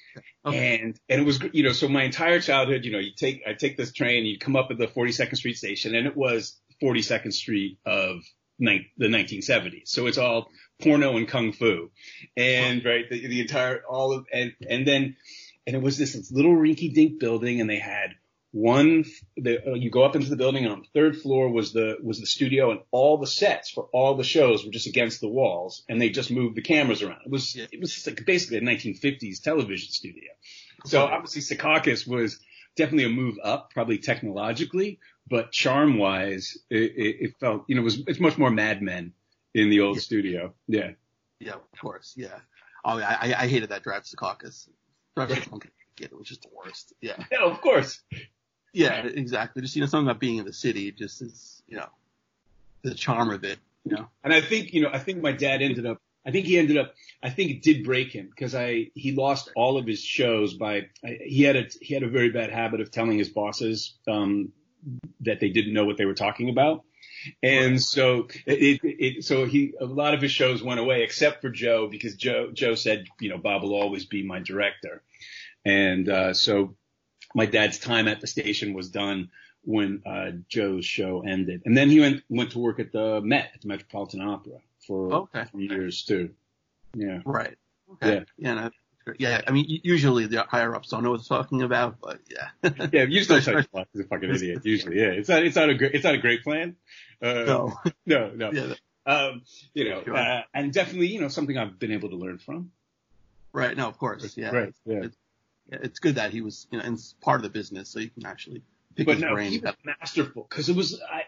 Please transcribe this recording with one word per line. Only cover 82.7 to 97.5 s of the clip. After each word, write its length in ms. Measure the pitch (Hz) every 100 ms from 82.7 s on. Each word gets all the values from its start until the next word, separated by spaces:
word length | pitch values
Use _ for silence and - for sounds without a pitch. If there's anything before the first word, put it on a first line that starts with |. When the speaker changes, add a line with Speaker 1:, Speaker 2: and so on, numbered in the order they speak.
| 110
Speaker 2:
at 120 | 101
the 280 | 110 110 107
Met, 300 | 104 139 -
at 80 | -
the 60 | 101
Metropolitan 520 | 98 - 101 95 95
Opera 380 | 101 98 - 65 _ _ -
for 260 | 95 92
Speaker 1:
Okay. 300 | 156 190 117 113
Speaker 2:
three 160 | 101 98
years 340 | 98 90 87
too. 260 | - 98 87 - _ _ _ _ -
Yeah. 260 | 117 101 90
Speaker 1:
Right. 320 | 135 120 117 - _ _ _
Okay. 220 | 190 214
Speaker 2:
Yeah. 60 | 202 - -
Speaker 1:
Yeah, 180 | 135
no, 80 | 113
that's 120 | 113 - _ _
great. 160 | - -
Yeah, 200 | 127 117 127
I 60 |
mean, 120 | 135 147
u-, 120 | 160
usually 440 | 175 175 143 123 110
the 160 | 113
higher 320 | - 120 117
ups 160 | 110 -
don't 140 | 110
know 80 | 120
what 140 | 120 117
they're 120 | 127
talking 240 | 131 135
about, 380 | 127 120 120 113
but 160 | - - _
yeah. 420 | - - - -
<laughs> 180 | 143 165
Speaker 2:
Yeah, 120 | 151
you 160 | 139 180
just 100 | -
don't 120 | 151
touch 220 | 135 117
the 40 | -
clock 160 | 95 92
'cause 80 |
you're 100 | 104
a 40 | 95
fucking 220 | 95 92
idiot. 280 | 92 92 85
Usually, 340 | - 104 90 90
yeah, 80 | 107
it's 180 | 92 104
not, 140 | 165
it's 120 | 170 143
not 140 | 156
a 40 |
great, 200 | 127 135
it's 100 | 143
not 100 | 160 143
a 20 |
great 240 | 120 120
plan. 340 | 131 156 175 175 _ - - _
Uh, 220 | 120 120
Speaker 1:
No. 320 | 117